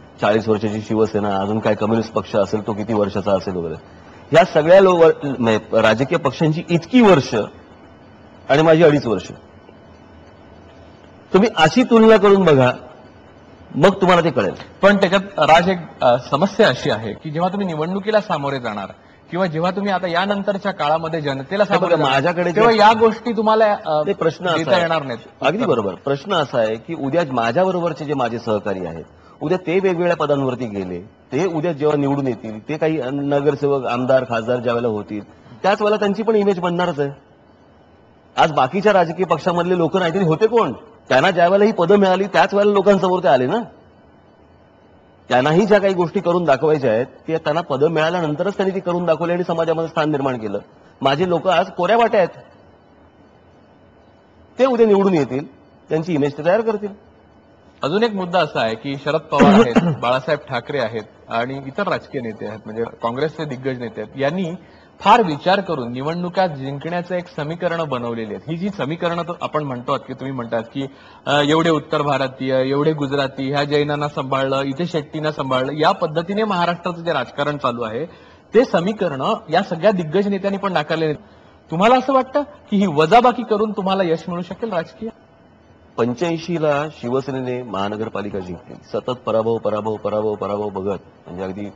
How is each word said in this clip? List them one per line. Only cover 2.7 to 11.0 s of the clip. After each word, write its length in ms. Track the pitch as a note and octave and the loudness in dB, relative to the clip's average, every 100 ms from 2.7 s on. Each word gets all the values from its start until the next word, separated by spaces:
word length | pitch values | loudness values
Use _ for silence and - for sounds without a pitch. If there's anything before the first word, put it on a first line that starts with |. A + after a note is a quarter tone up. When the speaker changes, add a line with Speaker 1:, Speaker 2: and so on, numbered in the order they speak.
Speaker 1:
किती 200 | G#2 G#2+ | -6 -2
वर्षाचा 380 | G#2 G2 G2+ F#2+ | 0 0 -2 0
असेल 240 | F#2+ G2 F2+ | -2 -2 -6
वगैरे, 200 | E2 D#2 - - - - - D#3 | -6 -10 -16 -20 -20 -20 0 4
या 100 | F#3 | 4
सगळ्या 360 | D#3+ D#3 G3 | 4 6 8
लो-, 220 | F#3 F3 | 8 8
वर-, 240 | D#3+ D#3 D3 A#2+ | 6 4 -2 0
म्हणजे 420 | A2+ G#2+ - A2 | 2 0 2 2
राजकीय 360 | A2 A2 C#3 E3 | 4 4 0 0
पक्षांची 460 | D3 - D#3 D#3+ - | -2 0 0 0 -2
इतकी 320 | E3+ - B3+ | -2 2 6
वर्ष 340 | G#3+ D3+ - A2 - - - - - - - - - - - | 8 6 4 -4 -4 -10 -20 -20 -20 -20 -20 -20 -20 -8 0
आणि 120 | C#3+ | 4
माझी 220 | E3 D#3+ | 6 6
अडीच 220 | E3 D3 A#2 | 6 4 0
वर्ष, 260 | F#2 - - - - - - - - - - - - - - - - - - | -4 -6 -16 -20 -20 -20 -20 -20 -20 -20 -20 -20 -20 -20 -20 -20 -20 -20 -20